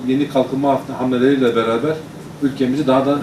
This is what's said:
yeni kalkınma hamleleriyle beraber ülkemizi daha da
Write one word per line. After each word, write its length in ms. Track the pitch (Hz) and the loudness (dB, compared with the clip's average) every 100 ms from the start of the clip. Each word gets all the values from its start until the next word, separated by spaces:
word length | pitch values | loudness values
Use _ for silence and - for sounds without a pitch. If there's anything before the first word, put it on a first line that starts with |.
| 123 | 0
yeni 200 | 135 143 | 0 0
kalkınma 520 | 135 127 135 143 135 - 123 | 0 0 0 0 0 -4 -6
hamleleriyle 580 | 127 123 131 135 123 113 | -2 2 4 4 2 2
beraber 380 | 113 117 147 156 - - - - | 0 0 -2 -4 -8 -16 -16 -4
ülkemizi 440 | 139 - 127 139 131 | -2 0 0 0 2
daha 200 | 131 135 | 2 2
da 120 | 143 | 0